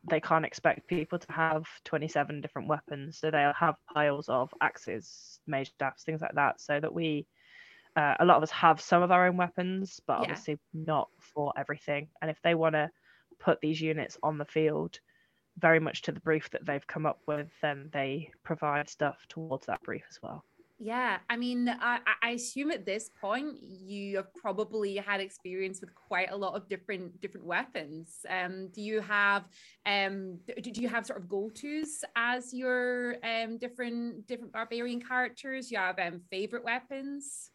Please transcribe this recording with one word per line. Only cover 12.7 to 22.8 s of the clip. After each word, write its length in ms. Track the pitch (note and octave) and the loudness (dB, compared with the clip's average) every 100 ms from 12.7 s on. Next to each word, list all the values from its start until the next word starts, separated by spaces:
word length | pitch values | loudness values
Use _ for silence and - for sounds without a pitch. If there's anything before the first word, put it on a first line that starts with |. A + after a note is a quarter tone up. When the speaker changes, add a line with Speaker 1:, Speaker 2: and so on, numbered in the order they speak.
| D#3 D3+ _ _ - _ - | 4 0 _ _ -20 _ -2
Speaker 1:
put 200 | - - | 2 4
these 200 | D3+ D#3+ | 2 0
units 380 | D#3+ D#3 - - | 0 -2 -4 -2
on 120 | D3+ D3+ | -2 -2
the 80 | |
field 540 | D3 D#3 D#3 D3+ E3+ - _ _ _ _ _ - | 0 2 4 2 -4 -8 _ _ _ _ _ 4
very 200 | E3 D#3+ | 6 8
much 240 | D#3+ - | 4 -2
to 80 | - | -4
the 80 | - | -2
brief 300 | E3 D#3 - | 2 2 0
that 140 | - - | -6 -2
they've 200 | C#3+ - | -4 -4
come 180 | E3+ D#3 | -2 0
up 140 | - - | -2 -2
with, 220 | D3+ D#3 - | -2 -4 -2
then 260 | D3+ C#3 D3 | -2 -2 -4
they 360 | C#3+ C3+ C#3 D3+ - | -2 0 -2 -6 -14
provide 460 | - D#3 D3+ C#3+ D3 | -6 -2 0 0 -2
stuff 280 | - D3 - - | 0 0 0 -14
towards 360 | - D#3+ C3 - | -12 -6 -6 -4
that 140 | G#2 | -6
brief 180 | - - - | -4 -8 -10
as 80 | - | -16
well. 220 | - D#3 _ _ _ _ | -14 -14 _ _ _ _
Speaker 2:
Yeah, 380 | G#3+ A#3+ B3 F#3+ - | -6 -2 0 -2 -2
I 60 | A#3 | -2
mean, 320 | B3 B3 A#3+ | 0 2 0
I, 300 | A#3+ A#3+ A#3+ | 2 0 2
I, 100 | - - | 2 2
I 80 | A#3 | 0
assume 420 | A#3+ A#3+ C4+ C#4+ | -2 -6 -4 -2
at 120 | G#3+ | -2